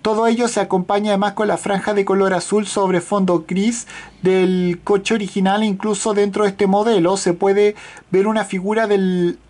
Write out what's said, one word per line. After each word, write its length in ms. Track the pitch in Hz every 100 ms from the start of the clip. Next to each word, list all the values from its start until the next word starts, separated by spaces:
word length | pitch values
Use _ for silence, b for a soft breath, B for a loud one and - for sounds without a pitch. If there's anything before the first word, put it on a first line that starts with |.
todo 260 | 214 214 226
ello 200 | 226 240
se 140 | 214
acompaña 500 | 196 190 180 202 214
además 220 | 196 208
con 140 | 202 208
la 100 | 170
franja 360 | 202 196 214
de 120 | 202 196
color 280 | 196 190
azul 320 | 185 - 208 196
sobre 360 | 220 190 180
fondo 440 | 175 208 185 175 160
gris 400 | 180 214 233 - B B -
del 580 | 185 190 185 185 180 175
coche 320 | - 202 196 226
original. 480 | 190 202 190 208
Incluso 500 | 220 196 214 202 226
dentro 300 | 208 202 202
de 60 | 202
este 180 | 196 196
modelo 500 | 202 220 208 170 190
se 160 | 185
puede 420 | 175 196 196 208 208 B B _
ver 160 | 185 208
una 180 | 220 202
figura 420 | 190 190 214 220
del 520 | 202 190 180 175 -